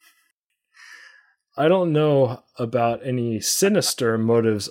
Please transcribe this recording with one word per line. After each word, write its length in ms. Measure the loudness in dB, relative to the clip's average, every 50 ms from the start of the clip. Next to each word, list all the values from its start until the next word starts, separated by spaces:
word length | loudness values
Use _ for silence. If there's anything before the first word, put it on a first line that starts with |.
| _ _ _ _ _ _ _ _ _ _ _ _ _ _ _ -20 -20 -20 -20 -20 -20 -20 -20 _ _ _ _ _ _ _ _ 0
I 120 | 2 2
don't 240 | 2 2 2 0 0
know 500 | 2 2 2 2 2 2 0 -2 -6 -14 _ _ -8
about 480 | -6 -4 -2 0 0 0 -2 -4 -6
any 340 | -6 -4 -4 -2 -2 -4 -4
sinister 760 | -4 -4 -2 0 0 2 2 0 0 -2 -2 -2 -2 0 0 0
motives 520 | 0 2 2 2 2 2 0 -2 -4 -8